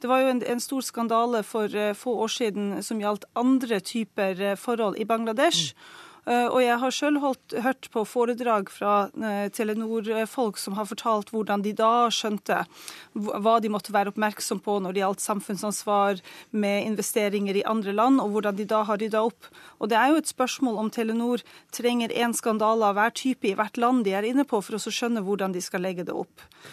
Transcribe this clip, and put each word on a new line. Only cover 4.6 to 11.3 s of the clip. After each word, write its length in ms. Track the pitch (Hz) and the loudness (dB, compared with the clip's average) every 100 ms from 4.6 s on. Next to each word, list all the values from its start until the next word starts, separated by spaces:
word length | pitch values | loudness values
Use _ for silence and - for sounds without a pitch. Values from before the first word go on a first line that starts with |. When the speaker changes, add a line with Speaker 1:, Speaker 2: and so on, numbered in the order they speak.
| - 233 214 180 | -2 0 0 0
Speaker 1:
i 80 | 220 | 0
Bangladesh. 640 | 226 226 220 214 190 147 | 0 0 2 2 2 -2
Speaker 2:
Mm. 300 | - - - - - - | -6 -20 -20 -20 -10 0
Speaker 1:
Eh, 160 | 240 240 | 2 4
og 60 | 254 | 4
jeg 160 | 247 240 | 4 4
har 160 | 262 | 0
selv 280 | - 294 294 | 0 2 2
holdt, 300 | 277 254 - - 240 | 2 -2 -6 -2 -2
hørt 220 | 262 - | -2 -4
på 140 | 233 208 | -4 -2
foredrag 640 | 247 233 233 240 214 190 | 0 0 0 0 0 0
fra, 400 | - 202 208 196 | -2 2 2 2
eh, 380 | - 220 202 202 | -2 -4 -2 -2
Telenor-folk 1080 | 202 214 214 220 226 214 220 220 - 226 190 | -2 -4 -4 -4 -4 -2 -2 -2 -2 -2 -2
som 140 | - 196 | -6 -6
har 80 | 214 | -6
fortalt 460 | - 240 214 202 | -4 0 0 0